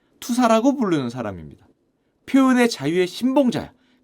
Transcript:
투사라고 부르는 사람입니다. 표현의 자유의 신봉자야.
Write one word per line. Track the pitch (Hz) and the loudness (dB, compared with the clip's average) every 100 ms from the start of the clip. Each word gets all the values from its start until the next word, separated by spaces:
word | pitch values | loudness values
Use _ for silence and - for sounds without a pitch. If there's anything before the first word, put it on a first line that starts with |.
| _ _ | _ _
투사라고 | - 240 233 226 262 277 | -6 0 2 4 2 0
부르는 | 202 160 120 | 0 0 -2
사람입니다. | 127 107 87 76 - _ _ _ _ _ _ - | -6 -8 -10 -16 -20 _ _ _ _ _ _ 0
표현의 | 269 262 247 240 | 2 4 4 2
자유의 | - 139 180 180 | 0 -2 -2 -2
신봉자야. | - 247 269 254 151 78 _ _ _ | -2 0 2 0 -2 -8 _ _ _